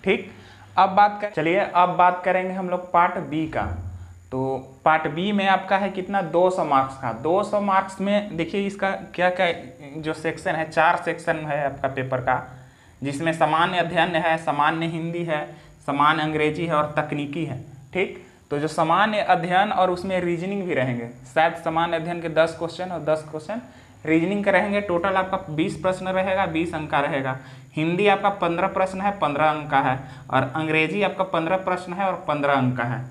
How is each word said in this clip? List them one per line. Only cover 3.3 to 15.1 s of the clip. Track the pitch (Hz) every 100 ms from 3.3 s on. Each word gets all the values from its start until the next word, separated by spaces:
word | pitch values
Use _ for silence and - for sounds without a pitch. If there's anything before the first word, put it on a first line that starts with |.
| 151 156
का। | - 98 - - - - - -
तो | 131 131 131 - -
part | 160 156 160
B | 151 196
में | 208 196
आपका | 190 196 196
है | 196
कितना, | 190 180 196
दो | 170 170 185
सौ | 185
marks | 156 139 127 -
का। | 123
दो | 110 147 185
सौ | 208 208
marks | 202 190 196 -
में | 196 202 208 160
देखिए | 165 202 202
इसका | 202 196 190 -
क्या | - 180
क्या | 180 180 170 - - 143 151
जो | 156
section | 156 165 156 190
है, | 160 160
चार | 165 160 180
section | - 165 165 156
है | 151 147 139
आपका | 135 135
paper | 131 127 127
का, | 127 131 - - - _ - -
जिसमें | 139 143 165
सामान्य | 160 156 156 180 180
अध्ययन | 165 175 170 165
है, | 170 160
सामान्य | 160 143 151 160 165
हिंदी | 165 165